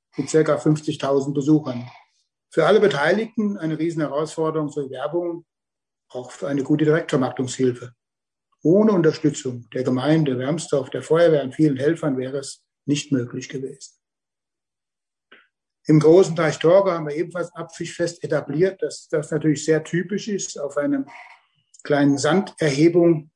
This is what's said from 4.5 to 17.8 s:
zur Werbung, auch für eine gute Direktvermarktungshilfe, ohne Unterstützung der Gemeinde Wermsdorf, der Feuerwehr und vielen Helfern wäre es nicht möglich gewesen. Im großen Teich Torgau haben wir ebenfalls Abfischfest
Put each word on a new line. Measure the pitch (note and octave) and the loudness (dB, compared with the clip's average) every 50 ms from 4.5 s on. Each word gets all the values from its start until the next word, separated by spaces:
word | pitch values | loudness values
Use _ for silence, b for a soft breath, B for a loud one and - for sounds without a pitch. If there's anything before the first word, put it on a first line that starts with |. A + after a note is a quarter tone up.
| D#3 D#3+ D#3 D3 | -2 -2 -4 -4
zur | D3 D3+ C#3+ C3+ | -6 -8 -8 -8
Werbung, | C3+ B2+ C3+ D3 D#3 F3 F3 F3 E3+ E3+ - _ _ _ _ _ _ _ _ _ _ _ _ _ | -8 -8 -8 -4 -4 -4 -4 -4 -8 -10 -14 _ _ _ _ _ _ _ _ _ _ _ _ _
auch | - B2 B2+ - | -14 -14 -14 -14
für | - - - - | -14 -12 -8 -4
eine | C#3 C#3+ C3 | -4 -4 0
gute | - D3+ D3 D#3 | 0 0 2 2
Direktvermarktungshilfe, | D3+ D3+ E3 E3 - - C#3 B2+ B2+ - - C3 B2 - - C3 B2+ B2 - - - - _ _ _ _ _ _ _ _ _ _ _ _ _ - | 2 2 2 0 -2 -2 -2 -2 -2 -4 -6 -6 -6 -4 -2 -2 -2 -2 -4 -10 -18 -20 _ _ _ _ _ _ _ _ _ _ _ _ _ 0
ohne | D3 E3+ G3+ G#3+ A3 G#3 | 2 4 4 4 4 4
Unterstützung | F3+ E3 D#3+ D3 - - D3+ D3 - - C3 B2 A#2+ A#2+ - | 4 2 2 0 2 -2 -2 -2 -2 -6 -10 -10 -10 -14 -12
der | - B2+ B2+ | -8 -6 -2
Gemeinde | B2+ B2+ B2+ B2 C#3+ D#3 E3 D#3 C3+ B2+ A#2+ | -2 -2 0 2 2 2 2 2 0 -2 -2
Wermsdorf, | B2+ C3+ D#3 F3+ - - - C#3 B2 - | -4 -4 -4 -4 -4 -2 -2 -2 -2 -4
der | - C3 B2+ | -8 -10 -2
Feuerwehr | - D3+ E3 E3+ E3+ D#3+ D3 C3+ | 0 2 4 4 4 4 2 0
und | B2+ - | -2 0
vielen | - D#3 D3+ C#3 | 0 2 2 2
Helfern | B2+ C3 D3+ E3+ D#3+ - D3+ C3+ | 0 0 -2 -2 0 -2 -4 -4
wäre | B2+ B2+ B2+ C3+ C#3+ | -4 -4 -6 -8 -8
es | C3 - - - _ _ _ _ _ | -8 -10 -14 -18 _ _ _ _ _
nicht | - D3 C#3+ - - C#3+ | -4 -2 -2 -2 -2 -2
möglich | B2+ A#2+ A#2+ - B2+ B2+ - | -2 -2 -4 -8 -12 -12 -10
gewesen. | - C3+ C3+ C3 - - - - _ _ _ _ _ _ _ _ _ _ _ _ _ _ _ _ _ _ _ _ _ _ _ _ _ _ _ _ b b b b b _ _ _ _ _ _ | -10 -10 -10 -12 -12 -16 -20 -20 _ _ _ _ _ _ _ _ _ _ _ _ _ _ _ _ _ _ _ _ _ _ _ _ _ _ _ _ b b b b b _ _ _ _ _ _
Im | - D3+ D#3 | 4 4 6
großen | C#3+ D#3 E3 F#3 F#3+ D#3 E3 | 8 8 8 8 6 4 2
Teich | E3 E3 D#3 C3 - | 0 -2 -2 -2 0
Torgau | - D#3 F3 G3 G3 F#3+ F3 | 2 4 4 4 4 2 -2
haben | E3 D#3+ D3+ | -4 -6 -6
wir | C#3+ | -6
ebenfalls | D3+ E3+ E3 E3+ F3 E3+ E3+ - | -6 -6 -6 -6 -8 -8 -8 -10
Abfischfest | E3 E3 - - - | -14 -16 -14 -12 -12